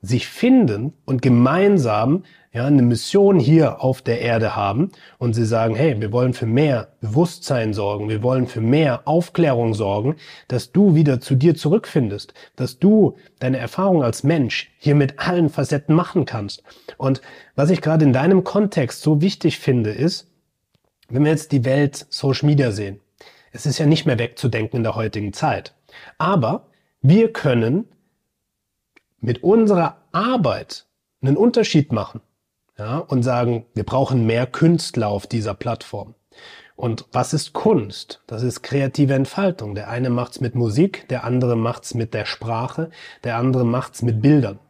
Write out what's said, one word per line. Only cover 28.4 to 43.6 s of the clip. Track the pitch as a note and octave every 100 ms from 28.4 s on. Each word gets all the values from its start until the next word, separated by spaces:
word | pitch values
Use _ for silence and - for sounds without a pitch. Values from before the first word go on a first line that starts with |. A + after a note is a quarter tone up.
| _ _ _ _ _ _ _ _
mit | A2+ B2
unserer | E3 A3 A3 F#3+ D#3+ - _
Arbeit | E3 A3 B3+ C#3+ G2 - - _ _ _ _
einen | C3+ C#3+
Unterschied | A#3 A#3+ G#3+ D#3+ C#3+
machen, | A2 G2 A#2 _ _ _ _ _ _
ja, | G#2+ C#3
und | - C3
sagen, | B2 A#2+ A#2+ A#2 A2+
wir | -
brauchen | G#2 B2+ C#3 C3 A2+
mehr | A#2 B2+
Künstler | - E3 E3+ - - G#2+
auf | G#2 -
dieser | A#2 G#2+
Plattform. | G2+ - A2+ - A#2 - A#2 _ _ - - - -
Und | A#2+ A2+ -
was | C3 B2
ist | D3+ -
Kunst? | - - F#3+ A2 - - - -
Das | A2
ist | B2 -
kreative | - C#3 C3+ - C#3+
Entfaltung. | C3+ C3+ - G3 F3 G#2+
Der | G2+ G#2+
eine | A#2 B2+
macht's | A#2+ B2 -
mit | A#2+
Musik, | A#2+ A#2 G#2 F#3+ - -
der | B2+
andere | A2+ B2 B2 A#2
macht's | A2+ A#2+ -
mit | A#2+ A2+
der | A#2
Sprache, | G#2 - A2+ A2+ B2 - E3 - - -
der | B2 A#2
andere | B2+ B2+